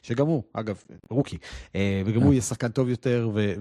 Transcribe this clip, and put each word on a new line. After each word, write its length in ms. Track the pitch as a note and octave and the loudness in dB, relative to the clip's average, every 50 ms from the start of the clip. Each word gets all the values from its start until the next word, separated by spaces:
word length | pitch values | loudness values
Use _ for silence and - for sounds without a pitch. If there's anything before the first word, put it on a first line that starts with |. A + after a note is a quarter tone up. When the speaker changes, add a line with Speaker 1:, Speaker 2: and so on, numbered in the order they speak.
Speaker 1:
שגם 260 | - - A#2+ B2 C#3+ | -8 -4 0 0 2
הוא, 160 | D#3 E3 C3 - - - | 2 2 0 -2 -4 -8
אגב, 300 | - A2 G#2+ G2 - - - - F2+ - - | -6 -6 -6 -6 -8 -12 -20 -20 -20 -12 -4
רוקי, 280 | A2 C3 C#3 - - E2 - - - - - - - | -2 -2 -2 -2 -4 -12 -12 -14 -16 -16 -14 -8 -4
אה, 260 | F#2 G2 G2+ G2 F#2+ F#2+ | -2 0 0 0 0 0
וגם 160 | G2+ G#2+ A2+ | 0 2 4
Speaker 2:
אה. 40 | C3+ | 6
Speaker 1:
הוא 80 | C#3+ C#3+ | 6 6
יהיה 80 | B2+ | 4
שחקן 300 | G#2+ - A#2+ - - A#2+ | 2 -2 -4 -4 -4 -2
טוב 180 | A2 C3+ C3 B2 | 0 0 0 0
יותר, 400 | B2 A#2 - C3 A#2+ A#2+ A#2 A2+ G#2 | -2 -2 0 0 0 2 0 0 0
ו-, 200 | G#2+ G#2 G2+ F2+ G2 | 0 0 0 -2 -4